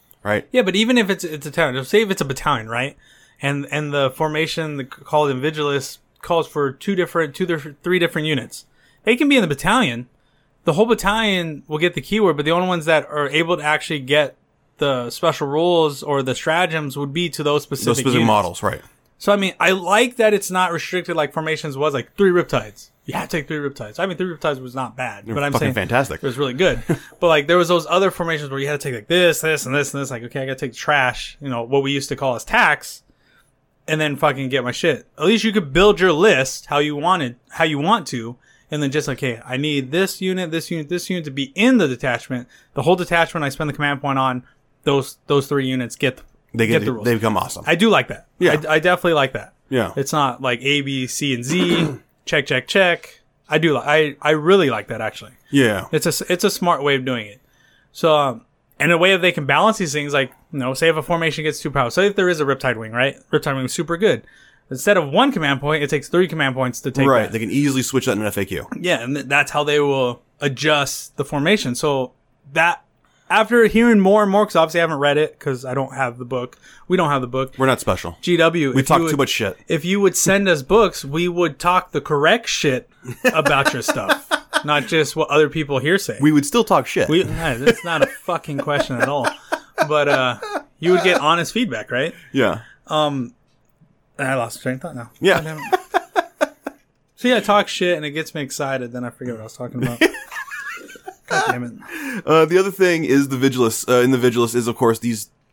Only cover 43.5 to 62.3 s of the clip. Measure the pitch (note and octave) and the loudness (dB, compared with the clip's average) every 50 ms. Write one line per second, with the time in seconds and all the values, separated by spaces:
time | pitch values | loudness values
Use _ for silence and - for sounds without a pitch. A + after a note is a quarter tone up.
43.5 | C3+ - D#3+ D3 C#3 - D3 C#3+ C#3+ C3 - C#3+ C3+ C3+ C3 C3 B2+ B2 - _ | -4 -4 -6 -6 -4 -2 -2 -2 -2 -2 -4 -2 -2 0 0 0 -2 -4 -8 _
44.5 | _ _ _ _ _ _ _ C#3+ C#3 C#3 C3+ - - _ _ - D3 C#3+ C3+ - | _ _ _ _ _ _ _ 0 2 2 0 -2 -10 _ _ 2 2 2 2 2
45.5 | D3 C#3 C3+ C3 C3 B2+ B2 A#2 - - C#3+ B2+ - - - _ _ _ _ _ | -2 -2 0 0 -2 -2 -4 -6 -4 -2 -2 -2 -2 -4 -14 _ _ _ _ _
46.5 | - A#2 A2+ A2 - A2+ G#2 B2 B2 A2 G#2+ A#2+ A#2 A2 A2 A2 G#2+ F#2 - - | -2 0 2 2 2 2 2 0 -4 -2 0 0 2 2 2 0 0 0 -2 -4
47.5 | - - - D3 E3 D#3+ G#3+ A3+ G3 C#3+ - - - - - _ _ _ F3+ E3 | -8 -8 -2 -2 2 4 4 4 4 2 2 -2 -8 -14 -16 _ _ _ 2 2
48.5 | D3+ D3+ D#3 D3+ D#3 D#3 D3+ F3+ F3+ F3 - F3 E3 D3 C3+ C3+ - C3 - - | 2 2 0 0 0 2 4 2 2 2 2 2 2 2 2 0 -2 -8 -10 -12
49.5 | _ _ _ _ C3+ B2 G#2+ - - C#3+ C3+ - - D3+ C#3+ C3 A#2+ - C3+ B2+ | _ _ _ _ -2 0 0 0 -2 -4 -4 -2 0 0 0 0 -2 -2 -2 -2
50.5 | B2 A#2+ B2 C#3 D3 C#3+ C#3 C#3 C#3 C3+ B2+ B2 - - D3 C#3+ C3 A#2+ A#2+ C3 | -2 0 0 0 0 0 0 -2 -4 -6 -6 -6 -6 -4 -2 -2 -2 -4 -4 -2
51.5 | D#3+ F3+ F3+ F3 E3+ E3 E3 D3+ C3 - - _ _ _ _ - E3+ D3+ - - | 0 0 2 2 2 0 0 -2 -4 -10 -16 _ _ _ _ -2 -2 -2 0 0
52.5 | D3 B2+ - - - G3+ F#3+ F3 E3+ - - - - _ _ _ _ _ _ _ | -2 -2 -2 0 2 2 4 4 2 -2 -6 -16 -20 _ _ _ _ _ _ _
53.5 | D3+ D#3 D#3+ E3 C#3+ A#2+ - D3 D3+ D#3+ D#3 D3 - - - D3+ D#3 D3+ D3 E3+ | 0 2 2 2 2 2 2 2 4 4 2 2 -2 -2 0 2 2 2 4 4
54.5 | G3 G3 E3+ C3+ A#2 G#2+ G#2 - A#2 A2 A2+ G#2+ - - A2 G#2+ - _ _ _ | 4 4 4 2 0 -2 -6 -8 -8 -6 -6 -8 -8 -10 -18 -20 -20 _ _ _
55.5 | - C#3 C3 A2+ G#2 F#2+ - - - D3+ - E3+ - - - - F3+ E3+ - G3 | 2 4 4 4 2 0 -2 -2 -4 -2 0 -2 -2 -4 -2 -2 -2 0 0 -2
56.5 | - - F3+ F3 E3+ C3+ C#3+ D3 C#3 C3+ B2+ C3+ B2+ A#2 G#2 G#2 G2+ - _ _ | 0 0 0 0 0 2 2 0 0 0 0 -4 -4 -4 -6 -10 -16 -20 _ _
57.5 | _ _ _ _ _ _ _ _ _ - - D#3+ D3+ D3 C#3+ C3+ A#2+ A2+ - _ | _ _ _ _ _ _ _ _ _ 0 2 4 4 4 2 0 -2 -6 -12 _
58.5 | _ _ _ _ _ _ C#3+ D#3 E3+ E3 F3 F#3+ G3 F3+ F3 F3+ E3+ E3+ C#3+ C3+ | _ _ _ _ _ _ 2 2 4 4 6 4 4 4 4 2 0 0 0 2
59.5 | C#3 D3+ F#3 A3 G#3 - F#3+ D3 C3+ D3+ C#3+ D3 C#3+ C#3 C3+ - - _ _ _ | 2 4 4 4 2 2 -4 -4 -4 -6 -4 0 0 0 0 -2 -6 _ _ _
60.5 | - C#3 B2 C3 C3 - D#3+ E3 D#3+ D#3 C#3 - F3 E3 E3 D#3+ C#3 D#3+ D#3 D#3 | -8 -6 -4 -4 -2 2 2 2 2 2 -2 -2 -2 0 0 -2 -4 -2 -4 -6
61.5 | C#3+ - - D#3 C#3 C#3+ B2 A#2+ - F3+ F#3+ G3+ G3+ - F#3 F3+ | -6 -4 -8 -4 -2 -2 -2 0 2 2 2 2 2 2 2 2